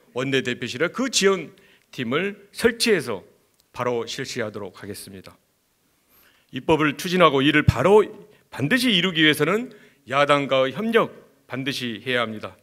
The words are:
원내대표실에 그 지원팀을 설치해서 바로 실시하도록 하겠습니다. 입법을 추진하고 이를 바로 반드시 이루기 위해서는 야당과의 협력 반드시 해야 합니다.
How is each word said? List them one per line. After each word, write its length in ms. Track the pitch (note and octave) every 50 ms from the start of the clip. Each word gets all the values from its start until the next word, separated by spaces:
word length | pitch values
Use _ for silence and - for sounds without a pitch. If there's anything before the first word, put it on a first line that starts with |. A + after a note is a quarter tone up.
| _ _ -
원내대표실에 760 | A#2+ C3 C3+ C3+ C3 A#2+ B2 A#2+ - B2+ A2+ A#2+ B2 D#3+ F3
그 200 | - - C4 C4
지원팀을 1400 | - - F#3+ G3 G3 F3+ D3+ B2+ - _ _ _ _ _ _ _ - - B2 A2+ B2+ D#3+ F#3+ G3+ G3+ - - _
설치해서 720 | - - - A#3+ A#3 A#3 - A#3+ G#3 E3 B2+ A#2+ G#2+ F2+ - _ _ _ _ _ _ _ _ _
바로 340 | - - B2 B2 B2 A#2 A2+
실시하도록 800 | A2+ - - C3+ - - B2+ A2+ G#2+ G#2 G#2+ G2+ F#2 - - -
하겠습니다. 520 | G2+ G2 - - - G2 F#2 F2+ - - _ _ _ _ _ _ _ _ _ _ _ _ _ _ _ _ _ _ _ _ _ _ _
입법을 460 | - B2+ - - D#3+ D3 D#3 D3 C#3
추진하고 440 | - - F#3 F3 F#3 F3 D#3 C3+ C3+
이를 220 | C3+ D3+ D3 D3+ D3
바로 640 | - - A#2 C3+ F#3 G#3 A3 G3 - - - - - _ _ _ _
반드시 400 | - - C3 D3 A#3+ B3+ B3 B3+
이루기 320 | G3+ F3 E3+ F#3+ E3+ D#3 D#3+
위해서는 480 | D3+ D3 D3 D3 D#3 G3 A3 B3+ B3 - - - - _ _ _
야당과의 680 | G#2 B2+ C#3 C#3+ C#3+ D3 C#3+ C#3 A#2+ C3+ C3+ C3 C3+ A#2+
협력 500 | D#3 G#3+ A3+ A3+ A3 E3+ A#2+ - - - _ _ _ _
반드시 560 | - - B2+ C3+ C#3+ B2+ B2+ B2+ A#2+ A2 F#2+ F2
해야 160 | B2+ B2+ B2
합니다. 340 | A#2 A2 A2 G#2+ G2+ G2 F#2+ _